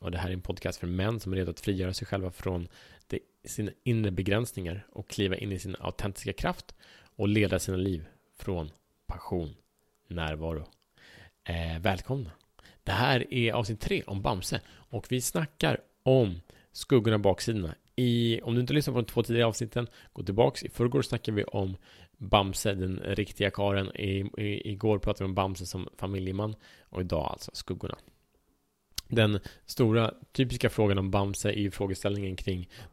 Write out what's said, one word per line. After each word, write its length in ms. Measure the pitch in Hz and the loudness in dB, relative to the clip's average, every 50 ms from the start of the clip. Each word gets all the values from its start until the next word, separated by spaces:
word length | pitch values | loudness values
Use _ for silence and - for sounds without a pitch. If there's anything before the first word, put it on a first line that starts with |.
och 100 | - 90 | -6 -6
det 60 | 87 | -4
här 120 | 85 90 92 | -4 -2 -2
är 40 | 92 | -4
en 80 | 92 | -4
podcast 380 | - - 92 - - 92 90 - | -4 -6 -6 -4 -4 -6 -6 -4
för 80 | - | -4
män 320 | 87 90 92 92 107 117 110 | -2 0 0 0 0 0 -2
som 140 | - 90 95 | -4 -2 -2
är 40 | |
redo 140 | 95 92 87 | 0 0 -2
att 80 | 85 - | -4 -4
frigöra 340 | - 104 101 92 92 92 95 | -2 -2 0 0 0 -2 -4
sig 140 | - 104 | -6 -6
själva 240 | - - 95 92 92 | -4 -4 -4 -4 -4
från 360 | 90 - - 95 90 87 87 - - - - - - - _ | -6 -6 -4 -4 -4 -4 -6 -8 -12 -18 -20 -20 -20 -20 _
det, 120 | - - - - _ _ _ - | -8 -8 -8 -8 _ _ _ -14
sina 260 | - - - 107 95 - _ - | -10 -6 -4 -4 -6 -6 _ -2
inre 280 | 127 117 113 107 98 | 0 2 2 2 0
begränsningar 760 | 92 92 95 98 98 110 123 120 - 101 90 82 87 101 - - | 0 0 0 2 2 2 0 -2 -4 -6 -6 -6 -6 -8 -10 -12
och 180 | - - 101 - | -12 -12 -12 -6
kliva 260 | - - 101 95 92 | -2 0 0 2 0
in 160 | 90 107 104 | 0 -2 -4
i 80 | 98 90 | -4 -4
sin 160 | - 95 92 - | -4 -6 -8 -6
autentiska 540 | - 90 - - - 101 95 - - - - | -6 -6 -4 -4 -4 -4 -4 -6 -6 -6 -4
kraft 420 | - - 175 180 - - - - _ - - - - - _ _ | -2 -2 -2 -2 -4 -8 -20 -20 _ -20 -20 -20 -20 -20 _ _
och 120 | - 104 | 0 2
leda 320 | 104 104 107 104 92 95 90 | 4 4 4 4 4 2 0
sina 180 | - - 95 | 0 0 0
liv 280 | 92 92 98 92 80 78 - - _ _ _ _ | 0 0 0 -2 -2 -6 -10 -18 _ _ _ _
från 320 | - - - 95 87 80 73 - _ _ _ _ _ _ | -10 -6 -4 -4 -4 -4 -6 -10 _ _ _ _ _ _
passion, 480 | - - 85 - - 98 87 82 73 - - _ _ _ _ _ _ _ _ _ | -10 -10 -10 -6 -4 -4 -2 -2 -4 -8 -14 _ _ _ _ _ _ _ _ _
närvaro. 580 | - 92 87 80 78 78 78 80 82 82 76 76 - _ _ _ _ _ _ - - - - - - _ _ - | -8 -6 -4 -2 -2 -4 -4 -4 -4 -4 -4 -6 -10 _ _ _ _ _ _ -20 -20 -20 -20 -20 -20 _ _ -8
Eh, 360 | - 87 85 82 82 80 82 | -6 -4 -2 -2 -2 -2 2
välkomna! 500 | 87 98 95 90 - - 127 139 120 85 - - _ _ _ _ - - - _ - | 4 4 4 2 2 -2 -4 -4 -4 -8 -12 -16 _ _ _ _ -20 -20 -20 _ -4
Det 80 | - | -2
här 420 | 90 98 123 139 139 123 - - - | 2 2 4 4 4 4 2 0 0
är 180 | 127 117 113 - | 2 2 2 2
avsnitt 280 | 120 113 101 113 - | 0 0 -2 -4 -4
tre 220 | - - 196 170 - | -2 -2 -2 -2 -2
om 140 | - 101 98 | -4 -4 -2
Bamse 400 | 101 139 113 90 92 - - - - - - - - - - | -2 0 -2 -2 -2 -4 -4 -6 -6 -10 -20 -20 -14 -10 -8
och 120 | 107 - - | -8 -4 -2
vi 120 | 127 127 | -2 -2
snackar 560 | 123 - - 175 160 147 _ - - 151 120 - - _ _ _ - | -2 0 -2 -2 -2 -4 _ 0 0 0 0 0 -4 _ _ _ 4
om 380 | 131 131 131 120 98 87 85 - - - - _ _ | 6 6 6 6 4 0 -4 -10 -16 -20 -20 _ _
skuggorna 440 | - - - - 143 123 107 113 110 | -14 -8 0 4 4 6 6 6 4
och 60 | 104 | 6
baksidorna. 540 | 101 98 92 - - - 113 107 90 78 - - _ _ _ | 6 4 4 4 2 -2 0 0 -2 -4 -6 -10 _ _ _
I, 460 | - 127 120 120 120 117 117 117 - | 2 2 4 4 4 4 2 2 0
om 140 | - 117 117 | 0 0 0
du 60 | 120 | 0
inte 120 | 127 120 139 | 2 2 2
lyssnar 200 | 151 143 139 127 | 2 2 2 0
på 80 | 123 | 0
de 40 | 117 | 0
två 180 | - - 120 107 | 0 0 0 2
tidigare 240 | - 117 117 120 | 2 4 4 4
avsnitten, 400 | 113 107 - 123 107 - 123 120 - - - - - - | 4 2 0 -4 -4 -2 -4 -4 -4 -8 -16 -20 -16 -12
gå 100 | - 90 | -8 -4
tillbaks. 400 | 92 95 107 123 139 135 - - | 0 4 6 6 6 4 0 -8
I 60 | - | -6
förrgår 320 | - - 117 123 127 139 | 0 0 2 4 4 2
snackade 340 | 131 - 123 117 - - 110 | 2 0 -2 -4 -2 -2 0
vi 80 | 104 101 | 0 0
om 340 | - - 101 98 95 95 - - - - - - - _ | 0 0 -2 -2 -2 -4 -8 -12 -18 -20 -20 -20 -20 _
Bamse, 560 | - - 95 - 104 98 98 98 - - 110 98 | -12 0 4 6 6 6 4 0 -2 0 0 0
den 260 | 95 92 95 95 - | 0 0 -2 -2 -4
riktiga 520 | - - 98 104 101 - - - 101 98 | -4 -2 -2 -2 -2 -4 -2 0 0 0
karen. 440 | - 101 101 101 98 98 98 - - | 2 2 2 2 2 2 0 -2 -4
I, 340 | - - 98 95 98 98 104 - | -4 -2 -2 0 -2 -2 -4 -4
i, 340 | - 107 104 101 - - - | -4 -4 -4 -4 -4 -6 -6
igår 280 | 101 98 - 110 104 98 | -4 0 2 2 2 2
pratade 240 | - 107 104 - 98 | 2 0 -2 -2 -2
vi 60 | 95 | -2
om 60 | 95 | 0
Bamse 300 | 98 95 95 95 90 90 | 0 0 0 -2 -4 -8
som 240 | 87 - 92 90 - - | -8 -8 -8 -8 -8 -10
familjeman 580 | - 98 95 98 95 92 92 95 98 104 107 107 - - - - - | -8 -6 -4 -4 -4 -4 -2 -2 -2 -2 -4 -4 -8 -14 -20 -20 -20
och 220 | - - - - | -18 -10 -6 -4
idag 280 | 92 87 87 80 73 - | -2 0 0 0 0 -2
alltså 200 | - - - - - | -4 -8 -12 -12 -12
skuggorna. 440 | - - - 92 - - - - - - - - _ _ _ _ _ _ _ _ _ _ _ _ _ _ _ _ - - | -10 -8 -8 -8 -6 -6 -8 -8 -10 -12 -18 -20 _ _ _ _ _ _ _ _ _ _ _ _ _ _ _ _ -12 -6
Den 320 | - 117 113 110 104 104 95 - - - - _ | 0 4 4 4 4 4 0 -4 -8 -18 -18 _
stora 480 | - - - 131 110 110 117 113 110 - - - - | -4 0 4 4 6 6 4 4 2 0 -6 -14 -4
typiska 380 | - - 135 120 123 123 - 113 | 0 0 0 2 0 0 0 0
frågan 280 | - - 107 101 98 | 4 4 4 4 4
om 140 | 98 95 95 | 4 2 2
Bamse 380 | 95 101 101 101 98 - - 107 | 2 2 2 0 -2 -2 -2 0
är 100 | 101 104 | 0 0
ju 120 | 101 101 | 0 -2
frågeställningen 640 | - - 104 98 95 - - 101 101 101 98 95 92 | -2 -2 -2 -2 -2 -2 -2 -2 -2 -2 -4 -4 -6
kring 340 | - - - 95 90 87 - - - - - | -4 -4 -2 -2 -4 -4 -10 -14 -20 -20 -12